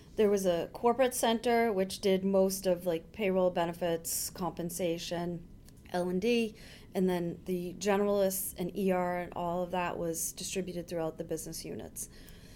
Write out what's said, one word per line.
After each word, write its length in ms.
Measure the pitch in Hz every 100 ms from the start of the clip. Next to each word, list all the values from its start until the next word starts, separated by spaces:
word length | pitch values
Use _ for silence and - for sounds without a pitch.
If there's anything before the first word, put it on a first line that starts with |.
| - -
there 120 | 208
was 160 | 202
a 240 | 190 170 -
corporate 400 | - 240 233 254
center, 580 | 247 233 226 247 233 233
which 280 | 190 190 -
did 220 | 202 190
most 440 | 190 196 190 190 185
of, 180 | 175
like, 260 | 180 165 -
payroll, 360 | - 196 185 180
benefits, 800 | 175 170 170 175 165 165 - -
compensation, 1120 | - 175 - 170 170 180 170 - 170 175 170 - - - - -
L 160 | 180 180
and 100 | 180
D, 340 | 220 240 220 220 - - -
and 140 | 202 185
then 300 | 175 170 170 -
the 280 | 180 180 180
generalists 760 | 190 196 202 202 190 190 - -
and 180 | 180 -
E 160 | 190
R 240 | 180 175 180
and 120 | 175
all 280 | - 175 175
of 80 | 175
that 260 | 180 175 -
was 360 | 170 165 -
distributed 540 | - 185 190 185 175 165
throughout 300 | 170 160 160
the 80 |
business 400 | 165 160 160 165
units. 460 | 160 175 - - - - - - -